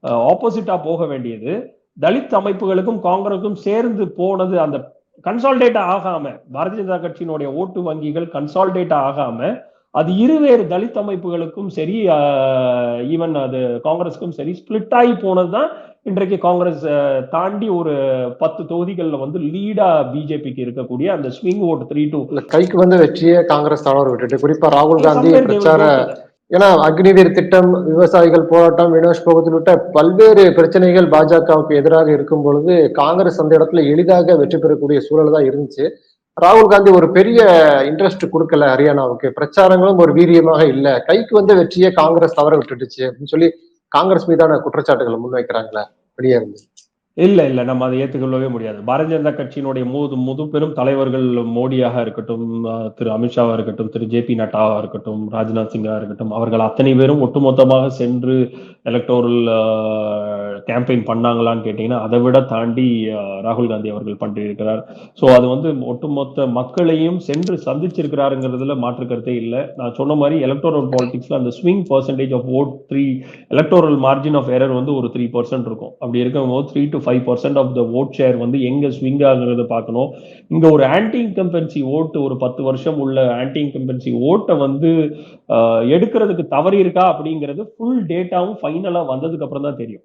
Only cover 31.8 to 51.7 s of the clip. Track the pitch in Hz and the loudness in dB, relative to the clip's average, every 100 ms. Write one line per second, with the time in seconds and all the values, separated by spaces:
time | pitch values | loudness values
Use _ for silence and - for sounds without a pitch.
31.8 | 143 160 156 147 143 156 143 143 160 180 | 4 4 4 2 0 0 2 0 2 4
32.8 | 156 - 147 175 180 - 151 160 160 175 | 2 2 0 2 0 0 4 4 4 2
33.8 | 143 151 175 180 175 170 139 165 151 151 | 2 2 4 4 4 4 2 0 0 0
34.8 | 143 147 143 156 151 156 135 139 143 - | 0 -2 0 0 2 2 2 -2 -6 -4
35.8 | 151 - _ _ _ - 175 220 220 202 | -6 -6 _ _ _ 2 4 6 8 8
36.8 | 196 185 165 180 214 233 214 170 156 143 | 8 6 6 4 4 6 8 8 6 4
37.8 | 139 156 196 180 - 160 160 151 147 131 | 0 0 -2 -2 -4 -2 0 2 2 4
38.8 | 147 143 131 120 135 127 147 - 185 185 | 2 2 -2 -2 -6 -6 -4 4 6 6
39.8 | 190 185 170 147 170 170 160 156 160 131 | 4 6 4 6 6 6 6 4 4 4
40.8 | 139 131 - 190 226 214 196 196 190 180 | 0 0 2 0 2 2 6 4 4 4
41.8 | 185 180 156 165 165 - 147 151 131 123 | 2 4 2 4 2 2 2 2 0 -8
42.8 | 127 - 127 120 143 160 165 165 _ _ | -10 -8 -8 -8 -6 0 0 0 _ _
43.8 | _ 143 180 180 - 165 160 147 151 147 | _ 0 2 0 2 2 4 2 -2 -6
44.8 | 143 135 123 113 123 127 120 113 110 110 | 0 0 0 -4 -6 -6 -4 -6 -6 -10
45.8 | 104 _ _ - 127 120 107 104 _ _ | -10 _ _ -4 0 0 0 -14 _ _
46.8 | _ _ _ - 180 196 143 127 123 127 | _ _ _ 0 4 4 2 0 -2 -2
47.8 | 127 127 135 131 131 131 131 120 113 101 | -2 -2 -4 -4 -4 -4 -4 -6 -10 -10
48.8 | 104 135 160 160 151 143 139 - 135 131 | -4 -2 -2 -2 -2 -4 -10 -8 -8 -6
49.8 | 123 135 143 131 127 135 156 151 147 - | -6 -6 -6 -4 -6 -6 -6 -4 -4 -2
50.8 | 127 139 135 131 127 120 117 117 127 | -2 0 -2 -2 -2 -2 -4 -4 -2